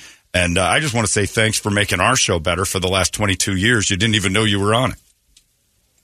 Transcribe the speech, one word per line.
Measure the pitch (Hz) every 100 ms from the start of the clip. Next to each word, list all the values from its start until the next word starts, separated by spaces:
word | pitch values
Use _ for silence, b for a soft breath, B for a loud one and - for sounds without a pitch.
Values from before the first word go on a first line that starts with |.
| B B B
And, | 90 87 87
uh, | 90
I | 120
just | 156
wanna | 117 107
say | - 98
thanks | - 110 -
for | 107
making | 101 101 95
our | 101 131
show | - 90
better | 80 87 95
for | -
the | 90
last | 95 92
twenty-two | - 104 92 - 95
years. | 104 120 95
You | 92
didn't | 110 107
even | 95
know | 98
you | 110 101
were | 101
on | 113 127
it. | - _ _ _ _ _ _ _ _ _ _